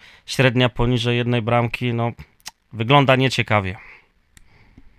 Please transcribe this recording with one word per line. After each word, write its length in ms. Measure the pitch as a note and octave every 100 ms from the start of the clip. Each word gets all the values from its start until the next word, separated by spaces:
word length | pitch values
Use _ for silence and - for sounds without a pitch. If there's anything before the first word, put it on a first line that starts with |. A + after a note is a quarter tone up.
| - - -
średnia 440 | - B2+ A#2+ B2+
poniżej 480 | - A#2+ B2 A#2+ A#2+
jednej 240 | A#2+ B2
bramki, 520 | G#2+ A#2+ A#2 - B2
no, 180 | A#2 A#2 - - _ - - _
wygląda 420 | A2+ A#2 C#3+ C3 C3
nieciekawie. 640 | C3 - A2 G#2 F#2+ F2+ - - _ _ _ - _ _ _ - -